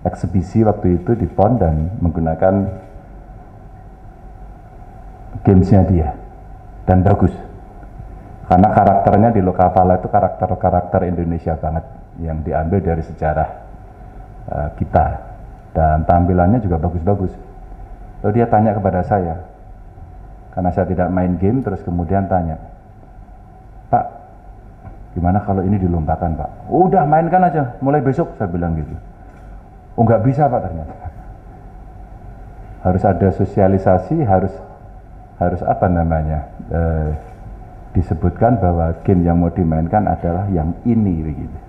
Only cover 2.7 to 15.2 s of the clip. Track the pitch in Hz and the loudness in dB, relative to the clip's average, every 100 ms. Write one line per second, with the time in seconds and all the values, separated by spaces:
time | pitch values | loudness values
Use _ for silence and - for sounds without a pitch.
2.7 | - - - - - - - - - - | -6 -16 -20 -20 -20 -20 -20 -20 -20 -20
3.7 | - - - - - - - - - - | -20 -20 -20 -20 -20 -20 -18 -18 -20 -20
4.7 | - - - - - - - - 95 90 | -20 -20 -18 -20 -18 -14 0 6 6 8
5.7 | 101 87 90 78 - - - - - - | 4 6 2 0 -6 -14 -20 -20 -20 -20
6.7 | - - 92 92 101 90 - - - - | -10 2 4 4 4 2 0 -14 -18 -20
7.7 | - - - - - - - - 90 104 | -20 -20 -18 -18 -18 -20 -18 0 4 6
8.7 | 101 101 98 - 101 117 107 92 90 92 | 6 6 6 4 4 4 4 2 4 4
9.7 | 95 92 92 92 101 92 - 95 90 90 | 6 4 4 2 2 2 0 -4 0 2
10.7 | 90 - 95 90 85 85 85 - 80 80 | 2 2 0 0 -2 -2 -2 -4 -4 -4
11.7 | 80 - - - - 82 78 76 76 80 | -4 -8 -18 -18 -10 -6 -6 -2 -2 0
12.7 | 98 85 80 78 80 78 76 76 - - | 0 2 -2 -4 -4 -2 0 -2 -4 -18
13.7 | - - - - - - - - - 73 | -20 -20 -20 -20 -18 -18 -16 -10 -6 -6
14.7 | - - 90 76 - | -6 0 2 2 -2